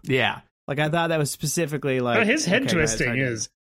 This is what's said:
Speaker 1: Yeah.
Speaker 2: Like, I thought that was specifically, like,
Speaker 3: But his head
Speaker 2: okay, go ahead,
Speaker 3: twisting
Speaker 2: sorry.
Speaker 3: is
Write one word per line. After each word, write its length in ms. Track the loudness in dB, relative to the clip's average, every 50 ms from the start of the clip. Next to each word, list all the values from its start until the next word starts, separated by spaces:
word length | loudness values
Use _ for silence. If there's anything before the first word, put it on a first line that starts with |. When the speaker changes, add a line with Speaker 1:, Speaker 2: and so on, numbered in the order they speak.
| -4
Speaker 1:
Yeah. 380 | 0 0 2 2 0 -2 -4 -10 _ _ _ _
Speaker 2:
Like, 120 | -6 -2 -2
I 100 | 0 0
thought 180 | 0 0 0 0
that 100 | 0 0
was 120 | 0 -2
specifically, 680 | -4 -4 -4 -4 -2 -2 -2 -2 -2 -4 -2 0 0 0
like, 180 | 0 2 2 2
Speaker 3:
But 80 | 2
his 180 | 2 2 0 0
head 180 | 2 0 2 2
Speaker 2:
okay, 80 | 2 2
go 40 | 2
ahead, 80 | 2 2
Speaker 3:
twisting 180 | 0 0 0
Speaker 2:
sorry. 140 | 0 0 0
Speaker 3:
is 280 | 0 -2 -2 -4 -6 -10 _ _